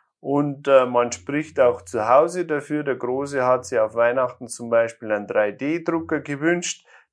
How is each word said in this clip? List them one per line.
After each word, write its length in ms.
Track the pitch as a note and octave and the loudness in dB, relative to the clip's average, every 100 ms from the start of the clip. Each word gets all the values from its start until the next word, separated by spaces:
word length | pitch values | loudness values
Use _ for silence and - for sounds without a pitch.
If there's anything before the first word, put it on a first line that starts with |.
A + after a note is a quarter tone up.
| _ _ | _ _
Und, 460 | C3+ C#3+ D3 C#3 C#3+ | -2 0 0 -2 4
äh, 160 | C3+ B2+ | 6 6
man 260 | A#2+ A#2+ | 2 0
spricht 480 | A#2 - C#3+ D#3 - | -4 -6 -6 -4 2
auch 220 | B2 B2 | 2 2
zu 260 | - A#2 G#2+ | -4 -4 4
Hause 380 | C3 E3 F3 F3 | 6 4 0 -4
dafür. 400 | D3 - D3+ C#3+ | -4 -4 -6 -4
Der 100 | B2+ | -4
Große 500 | B2 C3 C#3 C#3 B2+ | -4 -6 -4 -2 2
hat 200 | B2+ - | 0 0
sich 120 | B2 | -2
auf 160 | A2 | 0
Weihnachten 540 | A#2 A#2 B2+ B2 - A#2 | 2 0 2 -2 -4 -16
zum 220 | - A#2 | -12 -2
Beispiel 420 | A#2 A#2 - A2 | 0 0 -4 -4
einen 160 | G#2+ G#2 | -4 -2
drei 240 | G2+ G#2 | 0 0
D 320 | G2+ C#3 E3+ | -2 -6 -4
Drucker 380 | E3 E3 E3 D#3 | -2 -4 -2 -6
gewünscht. 640 | - C#3+ D#3 F3 F3 - _ - _ | -4 -4 0 0 -4 -10 _ -20 _